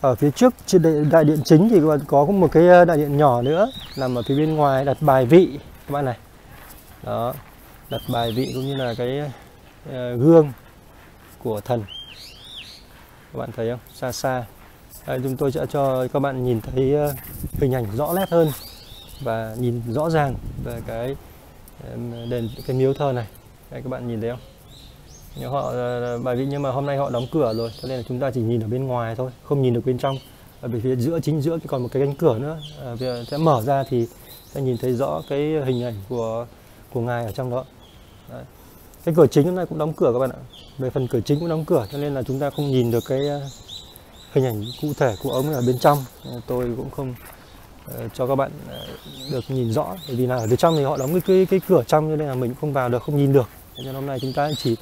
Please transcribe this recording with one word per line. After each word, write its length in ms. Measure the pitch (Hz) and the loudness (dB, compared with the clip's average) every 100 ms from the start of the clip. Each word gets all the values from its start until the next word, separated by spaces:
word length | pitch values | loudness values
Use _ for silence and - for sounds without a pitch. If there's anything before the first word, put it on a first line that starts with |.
Ở 140 | 139 | 2
phía 160 | 120 147 | 2 2
trước 240 | - 247 - - | 4 4 4 4
trên 160 | 185 | 4
đại, 100 | 160 151 151 | 6 4 6
đại 140 | 165 | 6
điện 160 | 151 156 | 6 4
chính 240 | - 156 214 | 8 8 8
thì 120 | 214 | 6
các 60 | 156 | 6
bạn 140 | 147 143 | 2 4
có 180 | 147 | 4
một 280 | 151 196 170 | 6 4 6
cái, 160 | 160 175 | 8 10
ờ, 160 | 180 | 10
đại 120 | 175 156 | 8 4
điện 200 | 147 143 | 2 4
nhỏ 260 | 151 120 | 4 4
nữa 280 | 123 165 226 - - - | 2 2 0 -2 -14 -4
nằm 220 | 131 123 | -2 -2
ở 40 | 117 | 0
phía 80 | 139 | 0
bên 180 | 156 | 2
ngoài 300 | 156 143 131 | 2 2 2
đặt 120 | 139 123 | 0 2
bài 260 | 151 131 123 | 4 4 8
vị 320 | 165 175 139 - - - | 8 8 0 -14 -20 -8
các 60 | |
bạn 120 | 143 | -4
này. 120 | 139 113 - - - - - - - - | -4 -6 -12 -20 -20 -20 -20 -20 -20 -16
Đó, 320 | 123 113 117 139 - - - - - | -8 -4 -4 -6 -16 -20 -20 -20 -12
đặt 100 | 113 - | -10 -4
bài 200 | 120 117 113 | -4 -2 -2
vị 140 | 131 | -4
cũng 120 | 123 135 | -4 -6
như 80 | |
là 200 | 139 123 | -4 -4
cái, 380 | 113 123 135 147 120 - - - - 160 | -4 -4 -4 -6 -10 -20 -20 -20 -20 -14
ờ, 240 | 127 123 123 | -8 -6 2
gương 360 | 143 165 147 123 - - - - - - - - | 8 8 6 -2 -18 -20 -20 -20 -20 -20 -20 -10
của 180 | - 104 | -6 -6
thần. 240 | - 120 101 - - - - - - - - - - - - - - | -2 -4 -4 -14 -16 -20 -20 -20 -18 -18 -18 -20 -20 -20 -20 -20 -16
Các 60 | 131 | -12
bạn 120 | 123 113 | -10 -6
thấy 140 | 113 | -4
không? 80 | 120 - | -6 -12
Xa 180 | - 127 | -10 -8
xa. 320 | 117 139 127 117 - - - - - - | -4 -2 -4 -6 -16 -20 -20 -20 -16 -8
Đây, 140 | 131 | -4
chúng 140 | 135 135 | -4 -2
tôi 160 | 143 | -2
sẽ 140 | 147 143 | -2 -4
cho 420 | 147 139 131 127 | 0 0 0 -2
các 80 | 143 | -2
bạn 240 | 139 131 | -2 -2
nhìn 160 | 123 117 | 0 -2
thấy, 340 | - 127 131 | -2 -2 2
ờ, 200 | 147 147 135 - - - | 2 0 -4 -12 -10 -8
hình 220 | - 143 | -2 0
ảnh 120 | 127 110 110 | 0 -2 -4
rõ 160 | 147 180 | -2 -2
nét 140 | 190 | 0
hơn 180 | 170 160 135 - - - - - - | 2 2 0 -12 -18 -20 -20 -20 -10
và 340 | 131 113 110 110 | -4 -4 -4 -2
nhìn 240 | 123 120 117 | -2 -2 -4
rõ 220 | 117 160 | -2 0
ràng 240 | 160 143 107 - - | 2 0 -2 -8 -10
về 160 | 120 120 110 | -10 -10 -8
cái, 300 | 113 123 139 - - - - - - 127 | -6 -6 -8 -14 -20 -20 -20 -20 -18 -14
ờ, 60 | 120 120 117 117 | -10 -10 -10 -8
đền, 180 | 123 113 123 - | -6 -6 -8 -6
cái 100 | 127 | 0
miếu 180 | 131 | 0
thờ 180 | 135 143 | 0 -2
này. 120 | 123 104 - - - - | -2 -6 -14 -20 -20 -18
Đây, 120 | 135 | -14
các 60 | 127 | -10
bạn 200 | 127 123 | -8 -6
nhìn 120 | 113 | -6
thấy 100 | 113 | -6
không? 100 | 123 - - - - - - - - - 139 | -8 -14 -20 -20 -20 -20 -20 -20 -20 -18 -12
Nếu 100 | 127 | -6
họ, 100 | 139 | -4
ờ, 580 | 131 123 123 123 120 120 | -4 -4 -4 -4 -4 -4
bài 180 | 123 123 | -2 -2
vị 100 | 135 | -2
nhưng 120 | 143 | -2
mà 80 | 143 | -2
hôm 160 | 127 143 | -2 -2
nay 100 | 139 | -2
họ 140 | 139 | -2
đóng 160 | 117 120 | -4 -2
cửa 220 | 160 123 | 0 0
rồi, 160 | 113 117 107 | 0 -6 -8
cho 60 | 127 | -8
nên 80 | 131 | -8
là 80 | 113 | -6
chúng 120 | 123 | -4
ta 100 | 135 | -4
chỉ 100 | 123 | -2
nhìn 200 | 113 117 | 0 0
ở 80 | 110 | -2
bên 180 | 123 135 | -4 -4
ngoài 280 | 123 113 113 | -4 -4 -6
thôi, 140 | 127 120 | -8 -8
không 200 | - 143 | -4 0
nhìn 120 | 127 | 2
được 120 | 117 123 | 2 0
bên 120 | 123 | -2
trong. 200 | 139 135 - - - - | -2 -4 -10 -20 -20 -14
Ở 80 | 131 | -8
bên 120 | 117 | -4
phía 160 | 127 127 | -2 0
giữa, 240 | 123 165 | 0 0
chính 200 | 147 151 | -2 0
giữa 180 | 143 165 | -2 -4
thì 80 | 151 | -4
còn 160 | 139 | -4
một 60 | 120 | -2
cái 100 | 131 143 | 0 -2
cánh 80 | |
cửa 240 | 143 160 110 | 2 2 2
nữa, 200 | 143 160 147 - | -4 -8 -12 -14
ờ, 440 | 135 117 127 120 | -12 -6 -6 -6
sẽ 120 | 117 147 | -6 0
mở 240 | 160 131 | 4 4
ra 220 | 110 139 135 | 2 0 0
thì 200 | 123 117 - - - - | 0 -2 -6 -20 -20 -12
sẽ 80 | 143 | -6
nhìn 160 | 131 117 | -4 -2
thấy 160 | 127 | -2
rõ 300 | 117 139 151 156 | -2 -2 -4 -4
cái 100 | 143 151 156 | -4 -2 -2
hình 200 | 131 123 | -2 -2
ảnh 100 | 120 107 98 | -4 -8 -8
của, 380 | 123 113 113 120 - - - - | -6 -4 -6 -8 -14 -20 -20 -10
của 80 | 127 | -6
ngài 240 | 117 120 | -4 -4
ở 80 | 117 | -4
trong 180 | 98 127 | -6 -6
đó. 140 | 123 131 - - - - - - | -6 -8 -20 -20 -20 -20 -20 -18
Đấy. 140 | 123 127 - - - - - | -18 -18 -20 -20 -20 -20 -6
Cái 100 | - | 0
cửa 120 | 160 139 | 6 6
chính 200 | - 151 | 6 2
hôm 80 | |
nay 120 | 180 170 | 0 -4
cũng 120 | 160 | -4
đóng 140 | 151 | -4
cửa 180 | 156 156 | 0 0
các 60 | 120 | 2
bạn 120 | 131 | -2
ạ. 100 | - - - - - | -4 -16 -20 -20 -8
Về 120 | 131 | -4
phần 180 | 139 127 | -4 -2
cửa 120 | 123 | -2
chính 200 | 101 147 | 0 -2
cũng 80 | 170 | 0
đóng 160 | 160 | -4
cửa, 220 | 151 170 101 | 0 0 0
cho 60 | 143 | -6
nên 160 | 147 | -4
là 80 | 139 | -4
chúng 160 | 127 135 | -4 -4
ta 120 | 143 | -4
không 200 | - 143 | -4 0
nhìn 200 | 131 120 | 2 2
được 140 | 117 - | 0 0
cái, 200 | 135 147 | -4 -2
ờ, 120 | 143 139 - - - - - - - - | -6 -8 -14 -18 -18 -18 -20 -20 -20 -4
hình 120 | 143 | 0
ảnh 200 | 131 107 110 - | 0 -2 -8 -6
cụ 60 | 151 139 | -6 0
thể 180 | 135 98 | 0 0
của 80 | 139 | -4
ông 220 | 127 143 | -2 -2
ở 80 | 147 123 | 0 0
bên 120 | 123 | 2
trong. 260 | 156 147 127 - | 2 2 -2 -16
Ờ, 160 | 131 123 120 | -14 -14 -6
tôi 280 | 123 123 120 | -4 -4 -6
cũng 140 | 135 | -8
không, 240 | 139 131 123 - - - - - - - | -8 -10 -10 -16 -20 -20 -20 -20 -20 -16
ờ, 220 | 117 117 | -12 -12
cho 120 | - 127 | -6 -2
các 80 | |
bạn, 160 | 135 139 151 - | 0 -2 -6 -14
ờ, 160 | - - - - 139 - | -14 -14 -16 -18 -16 -8
được 120 | 135 - | -6 -4
nhìn 240 | 131 120 | -2 0
rõ, 240 | 110 - 190 156 | -2 -2 -8 -8
bởi 80 | 120 | -2
vì 100 | 127 | 0
là 100 | 127 | 0
ở 100 | 110 | 0
phía 60 | 120 | 2
trong 200 | 170 160 | 4 2
thì 60 | |
họ 140 | 139 143 | 0 -2
đóng 160 | 131 | -2
cái, 80 | 180 | -2
cái, 260 | - 190 185 | 2 2 4
cái 140 | 190 - | 0 4
cửa 140 | 170 120 | 2 4
trong, 240 | 156 156 | 2 2
cho 60 | 151 | -2
nên 120 | 151 | -2
là 60 | |
mình 200 | 127 123 127 | -2 -4 -4
không 120 | 151 | -4
vào 160 | 139 123 | -2 0
được, 140 | 120 | -2
không 140 | - 147 | 0 2
nhìn 160 | 139 | 4
được. 160 | 135 113 - - - | 4 2 -8 -20 -16
Cho 60 | |
nên 120 | 135 | -12
hôm 120 | 135 139 | -8 -8
nay 120 | 131 | -6
chúng 120 | 131 | -6
ta 160 | 131 147 147 | -2 -2 -2
chỉ 200 | 131 113 | -2 -2